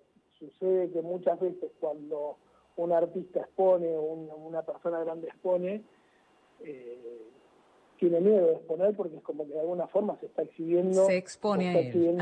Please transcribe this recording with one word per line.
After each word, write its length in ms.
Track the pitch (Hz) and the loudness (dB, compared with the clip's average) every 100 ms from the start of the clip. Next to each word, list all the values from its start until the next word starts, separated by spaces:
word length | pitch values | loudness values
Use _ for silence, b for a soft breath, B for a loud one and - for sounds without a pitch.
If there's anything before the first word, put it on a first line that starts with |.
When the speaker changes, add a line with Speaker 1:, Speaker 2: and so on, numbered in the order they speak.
| _ _ _ _ | _ _ _ _
Speaker 1:
sucede 540 | 151 - 185 185 175 | -20 -6 0 0 0
que 100 | 170 | -4
muchas 380 | 165 180 180 170 | -4 -2 -2 0
veces 320 | 185 - 156 - | -2 -4 -10 -6
cuando 580 | 160 151 147 151 147 135 b b b - | -6 -6 -8 -6 -6 -10 b b b -6
un 160 | 170 | 0
artista 480 | 170 170 185 - - | 2 0 -4 -6 -6
expone, 580 | - - 190 180 170 160 | -6 2 4 4 2 -2
un, 320 | 156 160 160 156 160 | -4 -6 -10 -14 -8
una 160 | 165 | -6
persona 380 | 160 147 170 165 | -6 -6 -4 -4
grande 280 | 165 165 160 | -4 -6 -10
expone, 520 | - 185 180 180 214 - b b b b _ _ _ | -6 -2 0 0 -6 -10 b b b b _ _ _
eh, 600 | 156 135 120 123 117 120 110 - _ _ _ _ _ _ | -16 -14 -14 -14 -14 -16 -18 -20 _ _ _ _ _ _
tiene 220 | 175 170 | 2 4
miedo 260 | 190 214 170 | 6 6 6
de 60 | |
exponer 420 | 160 - 160 196 202 | 2 -2 0 2 2
porque 200 | 175 147 | -4 -8
es 80 | |
como 240 | - 151 151 | -10 -8 -6
que 60 | |
de 60 | 151 | -4
alguna 260 | 160 180 160 | -4 -2 0
forma 280 | 190 208 180 | 0 0 -4
se 80 | - | -8
está 160 | - | -6
exhibiendo, 600 | 156 - 165 175 185 185 190 | -6 -6 0 2 4 4 4
Speaker 2:
Se 120 | 185 | 4
expone 460 | 185 - 214 196 | -2 -6 0 0
Speaker 1:
se 40 | 180 | 2
Speaker 2:
a 40 | |
Speaker 1:
está 80 | 175 | 2
Speaker 2:
él, 60 | 160 | 2
Speaker 1:
exhibiendo 340 | 175 170 175 | 2 2 4